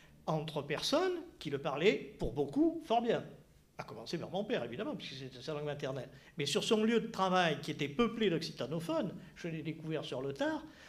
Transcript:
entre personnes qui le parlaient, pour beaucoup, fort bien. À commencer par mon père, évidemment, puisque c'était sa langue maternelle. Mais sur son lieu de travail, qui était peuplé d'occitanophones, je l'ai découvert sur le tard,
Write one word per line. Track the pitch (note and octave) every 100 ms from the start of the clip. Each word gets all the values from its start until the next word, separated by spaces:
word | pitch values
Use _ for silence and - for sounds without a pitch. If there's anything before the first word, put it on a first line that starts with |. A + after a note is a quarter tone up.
| - - -
entre | D#3 D#3 D3+
personnes | C#3 C#3+ - C#4+ F#4 F4+ - -
qui | D3+
le | C#3
parlaient, | D3+ C#3 F3+ B3+ - -
pour | A#2
beaucoup, | - C#3 C4+ E4 D#4+ -
fort | A#3
bien. | A#3 D#3+ - - - - - -
À |
commencer | - A2 A2+ E3+
par | B2+
mon | E3+
père, | G#3 G#3+
évidemment, | A#2+ A#2+ C4 B3+
puisque | -
c'était | C3 C3+ B2+
sa | A#2+
langue | D3+ D3+
maternelle. | D3 C#3+ C3 A#2+ - - -
Mais | C#3+
sur | G#3+
son | - A3
lieu | A3 A#3
de | A3
travail, | - F#3+ F#3 E3+ C#3+
qui | -
était | D3+ C#3
peuplé | C#3 A#3 A3+ G#3+
d'occitanophones, | E3 - - B2+ D#3+ E3 D#4+ G3+ - - -
je | F3
l'ai | D#3+
découvert | D3 D#3+ D#3+ D#3
sur | - B2+
le | C3+
tard, | C3+ D4+ D#4 - -